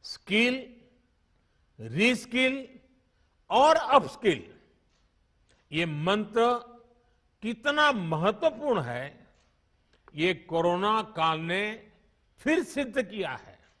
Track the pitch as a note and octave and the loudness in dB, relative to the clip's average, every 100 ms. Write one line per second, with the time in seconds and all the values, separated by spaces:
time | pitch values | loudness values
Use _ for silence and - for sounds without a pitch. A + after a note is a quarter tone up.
0 | - - - G#3 A#3+ C4 B3 - _ _ | -16 -18 -2 2 2 0 -8 -20 _ _
1 | _ _ _ _ _ _ _ _ A2+ C3 | _ _ _ _ _ _ _ _ -8 0
2 | A3 B3+ - A#3+ C4 C4+ C4 - _ _ | 2 2 -2 0 0 -2 -10 -18 _ _
3 | _ _ _ _ _ G#3 D4 D#4+ A#3+ C#4 | _ _ _ _ _ 4 6 4 6 4
4 | F3 - G#3+ C#3 - - _ _ _ _ | 4 -2 0 0 -4 -20 _ _ _ _
5 | _ _ _ _ _ _ _ D3+ E3+ D3 | _ _ _ _ _ _ _ -4 -4 -2
6 | E3 G#3 G#3+ A3+ A#3 A#3+ - - _ _ | 0 0 0 0 2 0 -6 -20 _ _
7 | _ _ _ _ G#3+ A3+ C#4+ D4 D4 B3 | _ _ _ _ -8 -6 -2 2 2 2
8 | E3+ D#3 F3+ A3 D#4+ A3+ D4 A3 B2 A#2+ | -2 0 0 2 0 0 -2 -2 -2 -6
9 | C3+ - - _ _ _ _ _ _ _ | -10 -14 -20 _ _ _ _ _ _ _
10 | - D3 E3+ E3+ - E3 E3+ F3 G3+ A3 | -18 -2 -2 -2 -4 0 2 2 0 0
11 | G#3 E3 D#3+ D#3+ E3 F3+ G#3+ A3 - _ | -2 -2 0 0 -2 -4 -4 -8 -16 _
12 | _ _ _ _ - E4 C4+ - C4+ C4+ | _ _ _ _ -2 0 -2 -6 -4 -4
13 | G#3 G#3 E3 A#2+ - G2 _ _ | -6 -6 -8 -8 -14 -20 _ _